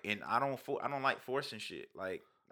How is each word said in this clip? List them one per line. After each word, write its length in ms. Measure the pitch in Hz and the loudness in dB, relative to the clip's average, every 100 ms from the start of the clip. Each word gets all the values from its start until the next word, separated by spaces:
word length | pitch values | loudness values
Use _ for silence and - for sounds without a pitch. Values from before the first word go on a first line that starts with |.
and 180 | - 104 69 | -2 -2 2
I 140 | 117 | 2
don't 180 | 139 127 | 4 0
fo-, 220 | - 143 | -2 0
I 60 | 131 | 0
don't 140 | 139 | 2
like 180 | 135 - | 2 2
forcing 400 | - 135 143 110 | 0 -2 0 -4
shit. 300 | - 82 - | -6 -8 -10
Like, 280 | - 95 87 - _ - | -6 -4 -4 -8 _ 4